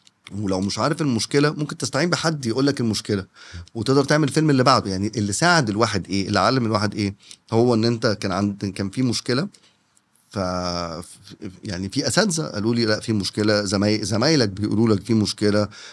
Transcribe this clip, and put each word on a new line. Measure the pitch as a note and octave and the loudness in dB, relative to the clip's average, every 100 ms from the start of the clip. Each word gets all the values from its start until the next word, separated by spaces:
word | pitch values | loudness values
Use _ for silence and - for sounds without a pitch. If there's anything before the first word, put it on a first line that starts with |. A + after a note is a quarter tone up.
| _ _ - | _ _ -12
ولو | G2 G2+ F#2+ | -6 -2 0
مش | G2 G#2+ | -2 0
عارف | C3 D#3+ | 0 0
المشكله، | D3+ A2+ - C#3+ D3 | 0 -2 0 2 2
ممكن | D3+ D3+ - | 0 -8 -6
تستعين | B2+ C3 F3 | -4 -2 0
بحد | E3 E3 D#3 A#2+ | 0 0 -2 -2
يقول | A2+ C#3 | 0 0
لك | C#3 | 0
المشكله، | A#2 G2 - G#2 F2+ - - F2+ E2+ A2+ | -2 -2 -2 -4 -4 -14 -16 -16 -12 -6
وتقدر | A2+ C#3 | 0 2
تعمل | C#3+ D3+ C#3+ | 4 2 2
الفيلم | D#3 D#3 | 2 4
اللي | C3+ | 4
بعده. | B2+ A#2+ G2 | 6 4 2
يعني | F#2 G2+ B2 | -2 -2 -2
اللي | G2+ | -2
ساعد | G2 E3+ E3+ A#2 | 2 4 4 2
الواحد | G#2 A2+ G#2 E2+ | 2 2 0 -2
ايه، | G2 F#2 | -2 0
اللي | G#2 | 2
علم | G2 C3 A2+ | 2 2 0
الواحد | G#2+ G#2 G#2 | 0 0 -2
ايه، | G2+ F#2+ - - _ | -6 -6 -16 -20 _
هو | A2+ B2 | 2 4
ان | A#2 A2+ | 4 2
انت | A#2 A#2 | 0 -2
كان | G2+ G2 | -2 -4
عند، | F2+ G2+ G2+ G2+ | -2 -2 -4 -6
كان | F#2 G2 | -6 -6
في | B2+ | -2
مشكله، | B2+ A2 - B2+ E3 - _ _ _ _ _ _ _ | -2 -2 -2 -4 -4 -10 _ _ _ _ _ _ _
ف، | G#2 F#2 F2+ F2+ F2 E2+ E2 F2 - - - G2+ F2+ | -6 -4 -4 -4 -6 -6 -10 -14 -20 -20 -16 -16 -14
يعني | - F2+ G2 | -10 -8 -6
في | B2+ C#3+ | -4 0
اساتذه | - G#3+ E3 | 0 0 -2
قالوا | D3+ - G#2+ A#2+ | -4 -4 0 0
لي: | A2 | 2
"لا، | G#2+ | 0
في | - | 0
مشكله"، | G#2+ F#2 - G#2+ G#2 | -2 -2 0 2 2
زماي-، | G2+ G2 G#2 G#2+ | 0 0 2 0
زمايلك | G#2 G#2+ C#3 D#3 G#2+ | 0 0 2 2 2
بيقولوا | F#2+ G#2 G#2 A#2 G2+ | -2 -2 2 2 2
لك: | |
"في | - | 2
مشكله". | A2+ G2 - G#2 G#2 G2+ - - | 0 0 0 0 2 0 -6 -20